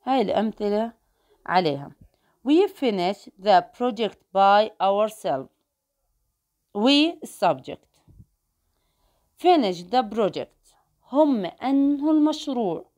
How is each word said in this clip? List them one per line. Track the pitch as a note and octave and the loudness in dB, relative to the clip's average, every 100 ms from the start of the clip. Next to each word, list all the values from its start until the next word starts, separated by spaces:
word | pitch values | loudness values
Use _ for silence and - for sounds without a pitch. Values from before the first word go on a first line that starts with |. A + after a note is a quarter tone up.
هاي | - C4 | -2 0
الأمثلة | G#3 - G#3+ - G#3 G#3 A#3 - _ _ _ _ - | 0 0 -2 -4 -4 -2 -4 -10 _ _ _ _ -4
عليها. | F#3 E3 C#3 C#3 - - _ _ _ A#3 | -2 0 -4 -10 -20 -20 _ _ _ 0
We | D#4 G4 | 2 2
finish | - C4+ G3 F3 G3+ - _ | 0 -2 -2 -4 -4 -12 _
the | F#3+ F#3 F3 - | 4 4 2 -6
project | B3 A3 G#3+ - _ | -6 -4 -6 -6 _
by | F#3 G3 G#3 G#3+ - | 2 4 4 2 -2
ourselves. | F#3+ G3 G#3+ G#3+ F#3 C#3 C3+ _ _ _ _ _ _ _ _ _ _ _ _ | -2 0 -2 -4 -6 -6 -8 _ _ _ _ _ _ _ _ _ _ _ _
We | G3+ A#3 C#4+ D#4 E4+ | -2 2 2 2 -2
subject. | - - F#3 C3+ - - _ _ _ - - _ _ _ _ _ _ _ _ _ _ _ | -18 -4 -2 -2 -8 -18 _ _ _ -20 -20 _ _ _ _ _ _ _ _ _ _ _
Finish | F4 E4+ G#3+ E3+ | 2 4 2 -4
the | F3 B3 | -4 -2
project. | A3 A3 G3+ D3 - _ _ _ _ _ _ | -2 -2 -2 -4 -12 _ _ _ _ _ _
هم | C4+ D#4 B3 F3 | 2 2 2 -4
أنهوا | - B3+ C#4 C#4 C#4+ D4 | -6 -2 0 0 0 0
المشروع. | D#4 D4+ D4+ - B3 G#3 E3 - | 2 2 -2 -6 -4 -4 -6 -12